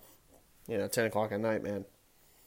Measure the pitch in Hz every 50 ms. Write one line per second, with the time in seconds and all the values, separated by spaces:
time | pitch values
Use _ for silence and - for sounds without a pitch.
0 | - - - - - - - - - - - - - - 117 101 98 101 - 123
1 | 113 110 107 104 110 107 104 104 113 113 110 - - 101 101 98 98 - - _
2 | _ _ _ - - - - - -